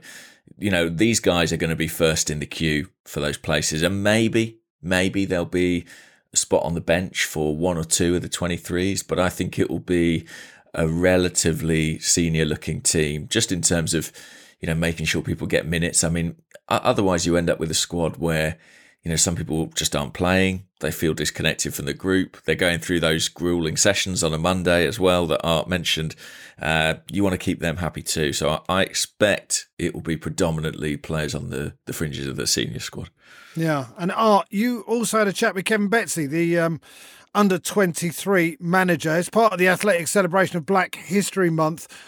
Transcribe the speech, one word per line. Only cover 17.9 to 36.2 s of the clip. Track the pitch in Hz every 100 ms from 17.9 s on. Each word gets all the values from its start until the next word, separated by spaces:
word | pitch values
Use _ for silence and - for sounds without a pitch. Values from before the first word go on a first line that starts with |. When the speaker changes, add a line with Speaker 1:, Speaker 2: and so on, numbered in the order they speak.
| 87 80 -
Speaker 1:
where | 82 80 78 80 - - - _
you | -
know, | 80
some | - 85
people | 82 78 82
just | - - 73
aren't | 71
playing. | - 90 92 95 92 98 _
They | 76
feel | - 82 78
disconnected | 78 - 85 - 76
from | - 71
the |
group. | 71 92 95 92 - -
They're | 78
going | 90 85
through | - 87
those | 80 80 -
grueling | - 87 87 80 76
sessions | 104 98 - 92
on | 82
a | 78
Monday | 85 92 87 87 78
as | -
well | 92 90 85
that | 78
Art | - 82 -
mentioned. | 90 82 - 80 - - - - -
Uh, | - 80 80 78 -
you | 95
wanna | 101 90
keep | - 87
them | 85 80
happy | 85 80
too. | - - 76
So | 67 73
I, | 80 -
I | 92
expect | 95 - - - 104 95 - - - -
it | 85 -
will |
be | 82 80
predominantly | - 78 87 80 78 - 76 73
players | - 80 76
on | 71 67
the, | 65 76 - -
the |
fringes | - 80 65 69
of | 65
the | 60
senior | - 58 58
squad. | - - - _ _ - - -
Speaker 2:
Yeah, | 165 151 120 -
and | 180
Art, | 190 220 202 -
you | 196 240 240
also | 190 233 226 220
had | 202
a |
chat | 175 226 185
with | 180
Kevin | 220 208
Betsy, | 226 180 -